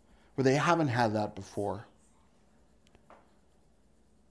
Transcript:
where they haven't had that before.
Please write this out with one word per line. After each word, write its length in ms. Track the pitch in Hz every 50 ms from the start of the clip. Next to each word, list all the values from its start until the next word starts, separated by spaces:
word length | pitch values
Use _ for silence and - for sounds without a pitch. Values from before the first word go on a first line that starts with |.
| _ _ - - - _ -
where 80 | -
they 120 | 127 131 131
haven't 340 | 147 143 170 170 165 160 135
had 260 | 117 123 120 110 104
that 200 | 107 104 107 -
before. 520 | 98 95 - - 104 101 101 95 101 110 - - _ _ _ _ _ _ _ _ _ _ _ _ _ _ _ _ _ _ _ _ - _ - - - - _ _ _ _ _ _ _ _ _ _ _ _ _ _ _ _ _ _ _ _ _